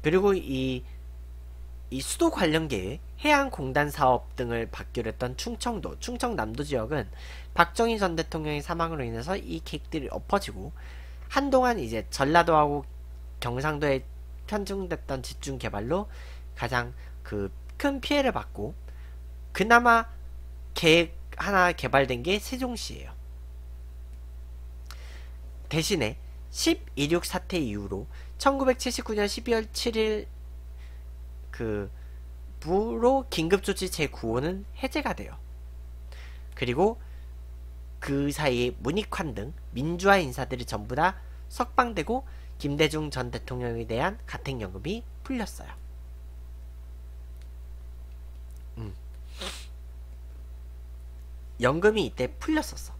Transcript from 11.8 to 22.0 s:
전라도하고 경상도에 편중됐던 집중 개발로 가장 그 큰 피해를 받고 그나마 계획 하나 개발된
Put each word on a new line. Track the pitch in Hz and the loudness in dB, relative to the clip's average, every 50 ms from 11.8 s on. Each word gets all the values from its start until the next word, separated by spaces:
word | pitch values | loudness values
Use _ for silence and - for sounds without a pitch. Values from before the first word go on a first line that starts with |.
| 135 110 113 113 101 - | 0 0 0 -2 -2 -2
전라도하고 | - - 139 139 156 175 170 170 160 156 151 147 143 147 135 - - - - - - - - - - - | 0 2 4 8 8 8 10 10 10 8 8 8 4 0 -2 -6 -10 -12 -12 -12 -12 -12 -12 -12 -10 -4
경상도에 | - 123 120 127 139 156 151 143 151 147 135 135 - - - - - - - - - | -2 -2 0 2 2 2 2 2 4 4 4 4 2 -4 -12 -12 -12 -12 -12 -12 -8
편중됐던 | - 214 214 202 190 196 196 190 175 170 - - - 139 131 120 | -4 -2 -2 -2 0 -2 -4 -2 -2 -4 -6 -2 -4 -4 -4 -4
집중 | - - - - 139 135 | -6 -8 -6 -6 -6 -4
개발로 | 127 - 113 - 101 104 120 156 190 214 - - - - - - - - - - | -2 -4 -2 -2 -2 0 2 2 0 0 -2 -8 -12 -12 -12 -12 -12 -12 -12 -6
가장 | - - 117 127 120 120 120 127 - - - - - - | -4 -2 0 2 0 0 0 -8 -10 -12 -12 -12 -12 -10
그 | - 107 104 98 98 - - - - - | -6 -4 -2 -2 -4 -6 -8 -12 -12 -8
큰 | - - 285 277 269 | 0 0 0 0 0
피해를 | - - 294 294 269 254 | 0 2 2 4 4 4
받고 | 196 143 104 - - - 202 139 170 - - - - - - - - - - - - - - - - | 2 0 -4 -6 -6 -6 -6 -6 -6 -8 -12 -12 -12 -12 -12 -12 -12 -12 -12 -12 -12 -12 -12 -8 0
그나마 | - 190 226 233 240 240 240 233 226 226 - - - - - - - - - - - - - - | 0 6 8 8 10 10 10 8 8 6 0 -8 -10 -12 -10 -10 -10 -10 -10 -12 -12 -12 -8 -4
계획 | - - 160 160 170 170 160 - - - - - | 4 8 10 10 10 8 4 0 -10 -10 -12 -8
하나 | - - 196 202 185 180 175 | -4 -2 4 6 6 6 6
개발된 | 160 - - 123 127 139 | 6 2 0 6 6 6